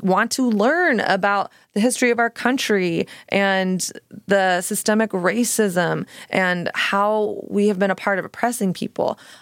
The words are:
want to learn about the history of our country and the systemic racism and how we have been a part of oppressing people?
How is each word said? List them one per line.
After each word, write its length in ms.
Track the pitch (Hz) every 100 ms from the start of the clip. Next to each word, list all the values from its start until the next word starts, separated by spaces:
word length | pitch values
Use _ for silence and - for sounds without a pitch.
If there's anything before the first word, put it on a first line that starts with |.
want 300 | 190 185 233
to 180 | - 247
learn 500 | 214 226 339 349 214
about 500 | - 196 202 202 - _ _
the 60 | 208
history 300 | 247 - 247
of 80 | 233
our 120 | 233
country 760 | - 240 269 - 202 180 170 - - -
and 640 | 196 196 190 185 185 - - _ - -
the 340 | 196 190 180
systemic 500 | - 208 - 214 220
racism 960 | 190 175 220 226 - 208 180 160 160 - - -
and 400 | - 185 180 170
how 680 | - - 202 208 214 214 - -
we 200 | 196 208
have 100 | 185
been 140 | 196
a 40 | 185
part 220 | 208 190
of 80 | -
oppressing 480 | - 240 240 196
people? 460 | - - - - - - -